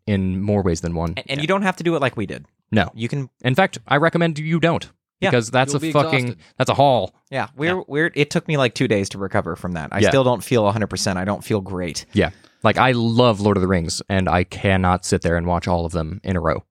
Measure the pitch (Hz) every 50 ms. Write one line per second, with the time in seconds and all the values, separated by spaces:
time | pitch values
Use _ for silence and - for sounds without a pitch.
0 | - - 104 95 95 95 92 95 98 104 104 101 92 95 85 82 - 85 85 82
1 | 85 82 82 - - - 139 135 147 156 190 196 202 190 185 - 165 170 165 147
2 | 135 123 - 120 101 90 69 62 73 _ _ _ _ - 110 110 87 - - 110
3 | 113 117 - 143 135 - _ _ - 127 127 - 190 185 - - - - 135 143
4 | 160 165 - 175 170 165 156 147 156 160 165 165 151 165 160 98 - - _ _
5 | _ _ _ - - 98 - 123 113 113 123 127 131 131 143 135 151 165 143 147
6 | 139 160 139 131 123 - 98 - _ _ _ - 131 - 110 110 139 143 131 113
7 | 95 - _ _ _ - 139 131 104 98 _ 127 151 170 180 185 - - 135 147
8 | 160 170 - 139 147 147 - 170 - - 156 143 135 117 - - 135 110 110 101
9 | 98 - - 98 95 92 - 104 82 82 82 - - 87 90 80 76 - - 101
10 | 107 95 85 135 127 127 123 98 - - 127 117 107 101 101 113 101 95 95 92
11 | - 107 95 90 92 101 101 - - - 110 104 95 95 98 90 90 85 71 -
12 | - _ - 101 90 76 - - _ - _ _ - 110 104 - 117 131 127 120
13 | 113 117 113 117 123 123 107 95 101 104 101 98 92 92 98 87 82 82 - -
14 | - - 98 95 92 85 78 90 90 - - - - 101 95 92 92 90 90 90
15 | - - 98 87 - 87 85 85 85 87 87 85 - 95 90 85 85 82 85 85
16 | 80 80 87 - - - 95 87 80 80 73 - - _